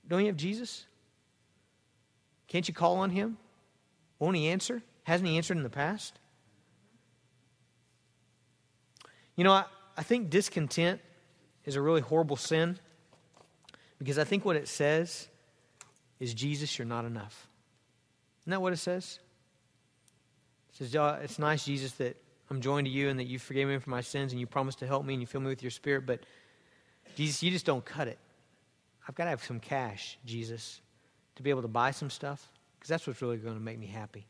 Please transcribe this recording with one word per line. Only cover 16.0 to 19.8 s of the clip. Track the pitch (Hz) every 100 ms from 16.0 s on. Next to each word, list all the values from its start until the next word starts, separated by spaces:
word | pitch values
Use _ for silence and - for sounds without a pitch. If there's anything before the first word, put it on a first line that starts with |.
| _ _
is, | 123
"Jesus, | 113 139 147 147 -
you're | 117
not | 120
enough." | 117 113 104 - - _ _ _ _ _ _ _ _ _
Isn't | -
that | 190
what | 185
it | 175
says? | - 180 - - _ _ _ _ _ _